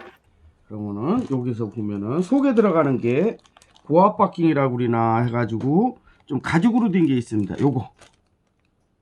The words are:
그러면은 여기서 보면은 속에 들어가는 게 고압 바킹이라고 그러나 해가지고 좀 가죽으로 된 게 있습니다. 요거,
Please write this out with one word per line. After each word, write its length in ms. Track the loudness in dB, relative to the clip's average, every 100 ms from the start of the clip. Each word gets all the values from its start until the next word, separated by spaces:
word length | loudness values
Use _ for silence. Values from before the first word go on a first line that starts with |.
| -20 -20 _ _ -20 _ _
그러면은 600 | -10 -8 -4 -2 -2 -2
여기서 400 | -4 -4 -6 -6
보면은 520 | -6 -6 -6 -4 -4
속에 320 | 0 0 2
들어가는 440 | 2 2 2 2 0
게 400 | 0 0 0 -4 _ _ _ _ 0
고압 300 | 4 4 2
바킹이라고 600 | -2 0 0 2 0 0
그러나 460 | 0 2 2 2
해가지고 760 | 0 -2 -4 -4 0 2 0 -2 _ _ _
좀 140 | -8
가죽으로 500 | -2 2 2 2 2
된 160 | 2 2
게 100 | 0
있습니다. 440 | -2 -4 -4 -2
요거, 280 | 0 -2 -6 _ -20 _ _ _ _ _ _ _ _ _